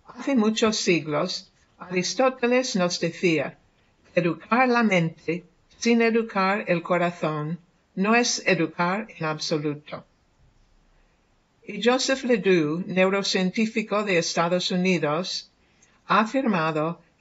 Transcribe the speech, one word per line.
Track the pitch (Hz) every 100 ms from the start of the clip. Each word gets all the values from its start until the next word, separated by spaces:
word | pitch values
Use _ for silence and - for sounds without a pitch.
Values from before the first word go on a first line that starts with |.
| -
Hace | 247 285 269
muchos | 214 220 220 214
siglos, | - 165 151 147 185 - - _ _ _
Aristóteles | 180 185 180 - 262 254 240 247 254 196
nos | 175 -
decía, | 170 - 180 156 139 - _ _ _ _ _ -
"Educar | 170 160 - 240 262
la | 240
mente | 220 185 165 - - 170 - _ _ _
sin | 233 233
educar | 233 226 220 196 190 202 214
el | 175
corazón | 165 180 175 175 160 151 151 170 - _ _ -
no | 196
es | 233 240 - -
educar | 180 160 - 175 196 220 -
en | 156
absoluto". | 151 - 160 147 147 - - - _ _ _ _ _ _ _ _ _ _ _ _ _ _ _ -
Y | 196
Joseph | 233 254 262 269
Ledoux, | 240 233 190 180 147 165 190
neurocientífico | 180 185 196 190 196 185 233 220 226 214 202
de | 208 175
Estados | 165 - 170 180 -
Unidos, | 185 185 180 147 151 185 - - _ _ _ _ _ -
ha | 190
afirmado | 220 269 262 185 160 156 156 170 _ _